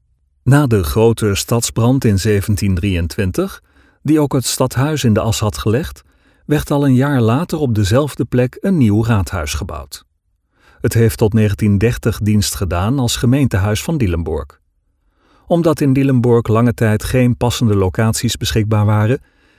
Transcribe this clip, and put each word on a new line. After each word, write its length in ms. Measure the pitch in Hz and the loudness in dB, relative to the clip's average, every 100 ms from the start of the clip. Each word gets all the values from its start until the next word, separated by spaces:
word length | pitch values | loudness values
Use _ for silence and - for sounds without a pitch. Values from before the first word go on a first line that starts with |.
| _ _ _ _ | _ _ _ _
Na 240 | - 139 147 | 0 2 2
de 180 | 110 | 0
grote 500 | 82 - 117 113 107 | 0 2 2 2 0
stadsbrand 720 | 98 - 120 - - 117 135 | -2 -2 -4 -2 -2 0 2
in 140 | 127 98 | 2 0
zeventien 560 | 110 101 95 107 101 | 0 0 0 -2 0
drieëntwintig, 880 | 92 101 90 85 - 95 90 190 - _ _ _ _ | 0 0 -2 -2 -4 -4 -2 -4 -6 _ _ _ _
die 180 | - 156 | 0 2
ook 120 | 147 | 2
het 140 | 135 - | -2 -2
stadhuis 580 | - 131 - 139 151 | -2 -2 -2 -2 0
in 80 | 127 | 0
de 80 | 107 | 0
as 200 | 113 107 | 0 -2
had 180 | 107 - | -4 -4
gelegd, 440 | - 110 165 - - _ _ _ - | -2 -2 -4 -12 -20 _ _ _ -4
werd 240 | 151 - | -4 -2
al 140 | 147 | 0
een 100 | 143 | 2
jaar 260 | 127 139 143 | 2 2 2
later 380 | 110 123 175 165 | 2 0 -2 -4
op 160 | 143 | -2
dezelfde 500 | 107 98 117 143 - | 0 0 0 0 -4
plek 340 | 127 123 127 - | -4 0 -2 -2
een 180 | 196 185 | -2 2
nieuw 260 | 117 101 | 2 2
raadhuis 500 | 113 110 85 95 76 | 0 0 -2 -6 -6
gebouwd. 500 | - 90 76 71 - _ _ _ _ _ _ _ _ | -8 -10 -12 -16 -20 _ _ _ _ _ _ _ _
Het 140 | 120 | -2
heeft 240 | 113 113 - | 2 2 2
tot 140 | 110 | 0
negentien 460 | 113 107 101 104 101 | 2 0 0 0 2
dertig 400 | 104 - 117 107 | 0 0 -4 -2
dienst 360 | 107 107 101 | 0 0 0
gedaan 440 | - 95 85 98 139 | -4 -4 -2 -2 0
als 180 | 120 - | -2 0
gemeentehuis 680 | 120 135 135 98 101 107 | 2 2 2 0 0 -2
van 160 | - 165 | -2 -2
Dielenburg. 640 | 107 85 80 80 69 - _ _ _ _ _ _ _ _ - | 0 -2 -4 -6 -8 -16 _ _ _ _ _ _ _ _ -2
Omdat 340 | 170 170 151 | 0 2 2
in 120 | 147 | 2
Dielenburg 540 | 131 139 127 120 117 113 | 2 2 2 4 2 2
lange 280 | 110 120 | 2 2
tijd 300 | 113 113 107 | 2 0 0
geen 320 | - 127 123 120 | 0 0 2 2
passende 400 | 123 - 117 101 | -2 0 0 2
locaties 600 | 92 - 110 104 120 - | 0 0 0 0 -4 -4
beschikbaar 480 | 107 117 107 107 | -4 -2 0 2
waren, 360 | 104 107 107 139 - _ _ | 2 2 0 -2 -6 _ _